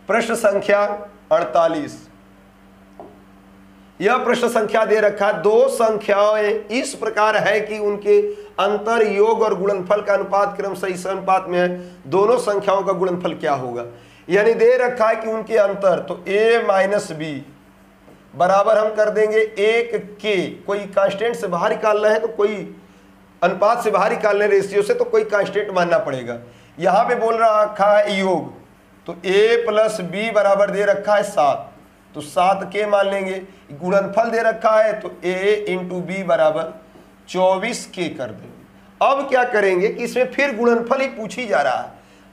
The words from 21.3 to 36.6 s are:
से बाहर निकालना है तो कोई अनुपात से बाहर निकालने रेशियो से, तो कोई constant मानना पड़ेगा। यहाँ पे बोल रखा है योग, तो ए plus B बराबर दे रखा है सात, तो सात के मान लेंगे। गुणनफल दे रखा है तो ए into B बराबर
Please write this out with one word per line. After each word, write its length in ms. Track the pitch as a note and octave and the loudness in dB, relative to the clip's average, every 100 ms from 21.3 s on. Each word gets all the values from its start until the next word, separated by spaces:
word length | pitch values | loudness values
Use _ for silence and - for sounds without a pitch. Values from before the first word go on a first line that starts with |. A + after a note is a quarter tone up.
| A#3 | -4
से 120 | G3+ | -4
बाहर 200 | F3 G#3 | -2 -2
निकालना 400 | - A3 G#3 G#3+ | 0 0 2 2
है 100 | A3 | 0
तो 80 | A3+ | -2
कोई 260 | - G#3 G#3 - - - - - - _ - | -2 -2 -2 -10 -16 -20 -20 -20 -20 _ -2
अनुपात 420 | F3 F#3+ G#3 A#3 | -2 2 2 2
से 80 | A3 | 0
बाहर 200 | F#3+ G#3+ | 0 0
निकालने 360 | A#3 G#3 G3+ G#3 | 0 0 2 2
रेशियो 320 | G3 F#3 G3+ | 2 2 0
से, 120 | G3+ | 0
तो 120 | A#3+ A#3+ | 0 0
कोई 180 | A3 G#3+ | 0 0
constant 460 | G#3 F#3+ G3+ G#3 | -2 -2 -4 -2
मानना 260 | F3+ F3 D#3+ | -2 2 0
पड़ेगा। 400 | D3+ C3 A#2 A#2+ - - - - | -2 -6 -8 -10 -12 -20 -20 -4
यहाँ 260 | F3+ F#3+ B3+ | 2 2 2
पे 100 | A#3 | 0
बोल 180 | A3+ A3+ | 0 2
रखा 520 | A3+ G#3+ G#3 G#3 G3+ | 2 2 0 2 2
है 300 | G#3 G#3 G3 | 4 2 0
योग, 340 | F#3+ E3+ C3+ - - _ _ _ - | 0 -2 -4 -16 -20 _ _ _ -16
तो 80 | F3 G3 | -8 0
ए 380 | G3 A3 A#3 A3+ | 4 4 2 2
plus 340 | G#3+ A3 - | 2 2 0
B 260 | F3 G3 A3+ | -6 -4 -2
बराबर 400 | G#3 G3 G3 G3+ | 2 2 2 2
दे 140 | F#3+ G3+ | 0 0
रखा 300 | G3 G#3 G#3 | 0 2 0
है 80 | G#3 | 0
सात, 460 | - D3 B2 - - - _ _ - | 0 0 0 -6 -20 -20 _ _ -16
तो 60 | |
सात 420 | - F#3 F3+ F#3+ F#3 | -6 0 2 0 -2
के 200 | G3 G#3 | -4 0
मान 200 | G3+ G3 | 2 2
लेंगे। 340 | G3 F#3+ F#3+ F#3 - - | -2 -4 -8 -12 -20 -20
गुणनफल 560 | C#3+ F3+ G3 F#3+ A3 A3+ | -8 0 0 2 0 0
दे 120 | A3+ | 0
रखा 300 | A3+ A3 A3+ | 0 0 2
है 200 | A3 A3 - | 2 2 -2
तो 100 | F3 - | -8 -8
ए 420 | E3+ F#3 G3+ G#3 F#3+ | -6 -2 0 0 -2
into 320 | F3+ F3+ F3+ | -6 -6 -8
B 220 | D#3 F#3+ | -6 -6
बराबर 500 | F3+ E3 D#3 D#3+ | -2 2 2 0